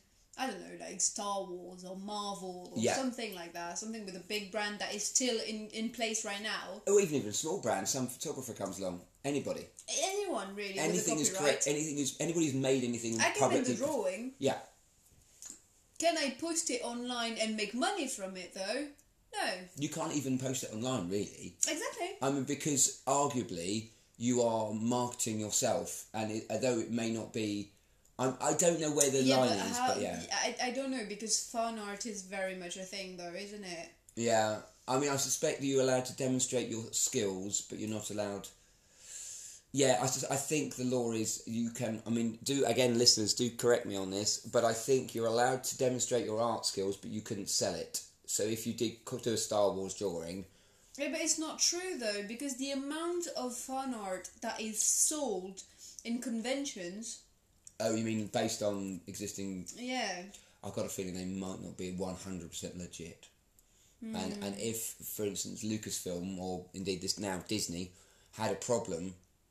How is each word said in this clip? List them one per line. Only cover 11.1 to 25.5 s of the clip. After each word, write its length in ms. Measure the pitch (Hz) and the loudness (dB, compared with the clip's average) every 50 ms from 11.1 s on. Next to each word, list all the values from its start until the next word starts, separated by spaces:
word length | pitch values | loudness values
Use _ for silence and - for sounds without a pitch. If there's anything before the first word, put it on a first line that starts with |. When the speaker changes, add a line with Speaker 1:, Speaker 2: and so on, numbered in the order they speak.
| 160 156 | 2 4
Speaker 1:
with 40 | 143 | 2
Speaker 2:
is 60 | - | 2
Speaker 1:
a 20 | |
copyright. 200 | - - 147 143 - | 2 4 4 4 4
Speaker 2:
correct, 120 | - - 143 | 4 4 2
anything 300 | 147 147 156 160 143 143 | 2 2 0 0 0 0
is, 180 | 139 131 - - | 0 0 0 -2
anybody 260 | 151 165 160 175 160 | 0 0 2 4 4
who's 80 | 147 131 | 4 4
made 300 | 135 135 131 135 135 123 | 4 4 4 4 4 4
anything 360 | 120 120 110 120 113 117 110 | 2 0 0 0 0 2 4
Speaker 1:
I 100 | - 349 | 4 4
can 100 | - - | 4 4
Speaker 2:
publicly 300 | - - - 277 247 254 | 4 6 6 4 4 2
Speaker 1:
make 60 | 240 208 | 2 2
the 60 | 262 | 0
drawing. 480 | 302 302 240 196 185 190 214 240 262 - - | 0 0 0 0 0 -2 -4 -6 -8 -4 0
Speaker 2:
Yeah. 200 | 131 131 - - - - - _ _ _ _ _ _ - _ - - _ - - - - - - _ _ _ _ _ _ _ - | 2 2 2 0 -6 -14 -20 _ _ _ _ _ _ -20 _ -20 -20 _ -20 -18 -16 -16 -16 -18 _ _ _ _ _ _ _ 2
Speaker 1:
Can 180 | 311 339 330 | 4 4 4
I 140 | 320 285 262 - - | 4 2 0 0 -2
post 300 | 330 339 320 330 - - | -2 -2 0 0 0 0
it 120 | 262 240 | 0 -2
online 540 | 233 240 240 240 247 247 247 240 233 226 226 208 | -2 -4 -4 -4 -4 -4 -2 -2 -2 -2 0 0
and 160 | 220 220 220 | 0 0 0
make 180 | 214 208 202 233 | 0 -2 -2 0
money 340 | 240 311 381 403 392 285 247 | 2 2 2 2 0 -2 -4
from 280 | - - 190 190 190 | -4 -6 -6 -6 -6
it, 180 | 185 175 - - | -8 -10 -8 -8
though? 320 | 196 190 196 233 269 294 285 - - - _ _ _ _ - - | -6 -4 -2 -2 -2 -4 -6 -10 -16 -20 _ _ _ _ -8 -4
No. 160 | 415 349 240 190 180 185 - - | -2 -2 -2 -2 -4 -8 -10 -6
Speaker 2:
You 120 | 135 147 151 | -4 -2 -2
can't 240 | - 165 156 160 139 | -2 -2 -2 0 0
even 240 | 147 127 135 131 127 | 0 0 2 0 0
post 260 | 131 131 131 - - | 0 0 -2 -2 -4
it 60 | - | -4
online, 360 | 110 110 117 127 131 113 90 85 | -4 -2 -2 0 0 0 0 0
really. 440 | 95 104 95 - - - - 90 - - - - | 0 0 0 -2 -6 -10 -12 -12 -6 -2 0 0
Speaker 1:
Exactly. 400 | 320 320 466 554 - 466 349 359 403 - | 0 0 -2 -4 -4 -4 -4 -4 -2 0
Speaker 2:
I 80 | - 139 | 0 2
mean, 140 | 139 139 131 | 2 2 0
because 580 | 131 143 135 - 156 147 147 - - - - - | -2 -2 -2 0 2 4 4 4 4 2 0 0
arguably 840 | 131 139 143 143 139 127 127 101 90 92 85 85 92 104 110 110 - - - _ _ _ | 2 4 4 4 2 2 0 -2 -2 -4 -4 -2 0 -2 -2 -2 -6 -14 -20 _ _ _
you 260 | - 113 123 123 120 | -2 2 4 6 6
are 300 | 117 117 110 110 110 107 | 6 6 4 2 0 0
marketing 680 | 107 110 110 117 120 123 123 120 - - - 113 110 107 | -2 0 0 2 2 2 2 0 -2 -2 -2 -2 0 -2
yourself, 640 | 107 104 | -2 0